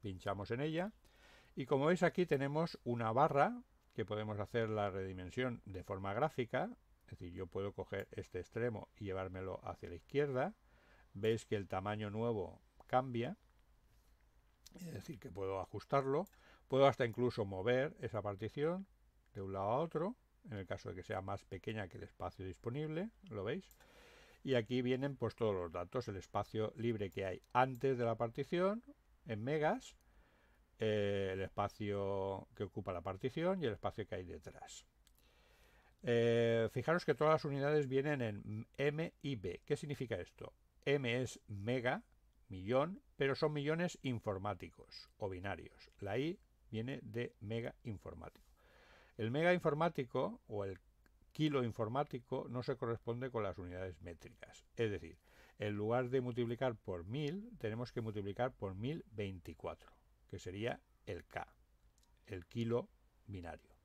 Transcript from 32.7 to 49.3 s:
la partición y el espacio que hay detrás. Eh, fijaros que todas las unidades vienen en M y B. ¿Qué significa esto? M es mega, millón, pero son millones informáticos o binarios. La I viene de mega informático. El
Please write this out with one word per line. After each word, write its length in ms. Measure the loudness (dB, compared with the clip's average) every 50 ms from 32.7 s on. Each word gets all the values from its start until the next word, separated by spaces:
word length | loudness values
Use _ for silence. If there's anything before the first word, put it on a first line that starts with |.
| _ -6 -4 -4 -4
la 100 | -4 -4
partición 600 | -4 -6 -2 -4 -4 -2 0 0 0 0 2 0
y 40 |
el 60 | 0 -2
espacio 320 | 0 -4 -4 -4 -4 -6
que 100 | -6 -6
hay 80 | -6 -6
detrás. 600 | -8 -12 -12 -12 -14 -16 -16 -16 -16 -16 -18 -18 _ _ _ _ -20 _ -20 _ -20 _ -20 -20 -20 -20 -20 -20 -20 -20 -20 _ -20 _ _ 0
Eh, 640 | 4 4 6 6 6 6 6 6 6 6 4 4 2 0
fijaros 320 | 0 2 4 2 2 4
que 100 | 2 2
todas 200 | 4 6 6 6
las 100 | 6 4
unidades 420 | 0 0 2 2 4 4 4 4
vienen 360 | 4 2 2 4 4 2 2 0
en 440 | -2 -2 -4 -6 -6 -6 -6 -6 -8 _ 0
M 340 | 0 0 2 0 -4 -4 -6 _ -4
y 140 | -4 -4
B. 240 | -2 -4 -6 -6 -6 _
¿Qué 120 | -2 -2
significa 400 | -2 -2 -6 -4 -4 -2 -2 -2
esto? 380 | -4 -4 -8 _ -14 -14 -14 -14 _ _ _ _ -6 _
M 380 | 2 2 4 4 2 2 2 2
es 180 | 0 -4 -10 _
mega, 560 | -8 -8 -4 0 0 0 2 2 2 0 0 -4 _ -20 _ _ _ _ _ -16 _
millón, 520 | -10 -8 -2 2 4 4 4 2 -2 -8 _ -20 -4
pero 200 | 0 2 2 2
son 160 | 4 2 2 2
millones 460 | 2 0 0 2 2 0 -2 -2 -2 -2
informáticos 1080 | -2 -2 0 -2 -2 -2 0 0 -2 -4 -4 -6 -14 -14 -18 -20 -20 -18 -18 -18 -20 _ _
o 100 | -6 -4
binarios. 600 | -4 -4 -4 -4 -4 -4 -8 -16 -18 -20 -20 -20 _ -10
La 180 | -6 -2 -2 0
I 220 | 0 -2 -4 -6 -12 _ _ _ _ -8
viene 300 | -6 -6 -4 -4 -6 -8 -8
de 320 | -6 -4 -4 -4 -4 -6 _
mega 360 | -8 -4 -4 -2 -4 -4 -8 -8 -8
informático. 640 | -8 -8 -8 -8 -12 -12 -10 -12 -14 -14 -18 -20 -20 -20 _ _ -20 -20 -20 -20 -20 -20 -20 -20 -20 -6 -2
El 120 | -2 0